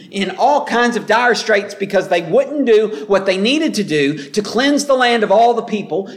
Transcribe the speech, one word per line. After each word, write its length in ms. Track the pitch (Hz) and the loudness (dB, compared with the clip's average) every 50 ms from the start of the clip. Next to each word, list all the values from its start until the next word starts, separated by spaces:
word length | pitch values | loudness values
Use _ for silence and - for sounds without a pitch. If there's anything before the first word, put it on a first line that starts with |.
| - - | -16 -10
in 260 | - 196 196 - - - | -6 -6 -4 -4 -2 0
all 280 | 214 262 294 277 - | 2 2 2 2 0
kinds 300 | - 226 233 240 240 233 | -2 0 0 0 0 0
of 100 | 214 - | -2 -2
dire 300 | - 208 233 247 247 214 | 0 2 2 2 2 0
straits 360 | - - - 214 202 202 - | 0 0 0 0 0 0 -4
because 360 | - - 202 165 190 196 185 - | -8 -8 -6 -2 -2 -2 0 0
they 140 | 180 175 | -2 -2
wouldn't 440 | 170 160 175 254 277 262 294 294 262 | 0 0 0 0 0 0 -2 -2 2
do 380 | 233 220 214 220 202 214 - - | 4 4 4 4 0 -4 -8 -2
what 200 | - 202 190 196 | 0 0 0 2
they 100 | 196 185 | 0 0
needed 380 | 190 202 233 277 311 320 269 - | 0 0 0 0 0 0 -2 -2
to 100 | 214 196 | -4 -2
do 460 | 147 151 151 139 139 151 - - - | -2 0 0 0 0 -2 -4 -8 -6
to 120 | - 214 | -6 -6
cleanse 440 | 202 - - 220 269 285 294 277 285 | -4 -2 -2 0 2 2 2 0 0
the 100 | - 269 | 0 0
land 260 | 254 254 240 233 233 | 2 2 2 2 2
of 80 | 208 175 | 2 2
all 240 | 190 214 233 240 233 | 4 4 4 4 2
the 80 | 226 | 0
people, 460 | - - 220 208 180 - 151 160 202 - - | -2 -4 -6 -6 -6 -4 -6 -6 -6 -8 -12